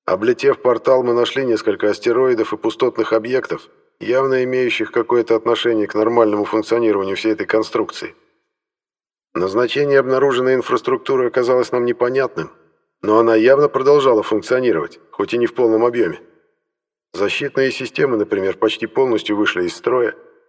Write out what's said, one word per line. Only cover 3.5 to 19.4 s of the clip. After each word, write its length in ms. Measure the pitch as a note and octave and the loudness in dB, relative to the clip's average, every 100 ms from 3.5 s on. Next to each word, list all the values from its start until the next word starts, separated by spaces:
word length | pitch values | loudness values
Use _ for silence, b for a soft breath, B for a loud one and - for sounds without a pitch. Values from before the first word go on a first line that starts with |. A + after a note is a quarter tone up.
| E2+ - _ _ - | -8 -12 _ _ -10
явно 420 | A2 B2+ C3+ C3 | -2 0 0 0
имеющих 460 | B2+ B2+ B2 A2+ G#2+ | 0 -2 -2 -2 -4
какое-то 460 | A#2+ A2+ B2 A2+ A2+ | -2 0 0 2 0
отношение 500 | A#2 A#2 A#2+ A2 G2+ | 0 0 0 0 -2
к 80 | |
нормальному 520 | G#2+ G#2+ A#2 A2 G#2 G2+ | 0 2 2 2 2 0
функционированию 680 | A2 G#2+ A#2+ A2+ G2+ F#2+ | -2 0 0 2 0 -2
всей 180 | F#2+ A2 | -2 -2
этой 120 | G#2+ | -2
конструкции. 680 | G2 A2 G#2+ G#2+ G2+ - - - _ _ _ _ _ _ _ _ _ _ _ | -2 -2 0 -4 -4 -8 -14 -16 _ _ _ _ _ _ _ _ _ _ _
Назначение 640 | E2 F#2 G#2+ B2 C#3 C#3+ C#3 | -4 -2 0 0 0 2 2
обнаруженной 560 | B2+ C3 C#3 B2 B2+ | 4 2 2 2 2
инфраструктуры 720 | C3 - B2 - C3 - C3+ B2 | 0 0 -2 0 -2 0 0 0
оказалось 460 | B2+ A#2+ B2+ A#2+ | 0 2 0 0
нам 120 | B2 | -2
непонятным, 680 | A#2+ A#2 B2 C3 G#2+ - - _ _ _ _ _ | -2 -2 -2 0 -2 -4 -12 _ _ _ _ _
но 160 | G2+ G#2+ | 2 4
она 160 | A#2 | 4
явно 340 | A2+ A#2+ C#3 C#3+ | 4 6 4 4
продолжала 540 | C#3 C3 D3 C3+ A2 | 2 4 4 4 2
функционировать, 760 | - G#2+ - B2+ B2 E2 D2 - _ | 0 -2 -2 0 0 0 -4 -12 _
хоть 240 | - G2 | -6 -4
и 40 | A#2+ | -2
не 60 | |
в 80 | A#2+ | -2
полном 320 | - A#2 A2 | 2 2 2
объеме. 380 | A#2+ A#2+ F#2 D2+ - _ _ _ _ _ _ _ _ | 2 0 -2 -4 -16 _ _ _ _ _ _ _ _
Защитные 580 | F2+ G2+ - C#3+ - C3+ | -6 -4 -4 -4 -2 -2
системы, 460 | - B2+ - C#3+ A2+ | -2 -8 -2 0 0
например, 400 | G#2 G2 F#2+ F#2 | 0 -2 -2 -2
почти 300 | A2 - A2+ | -2 -2 -4
полностью 500 | C3 C3 G#2+ - | 0 0 0 -2
вышли 280 | G#2 | -2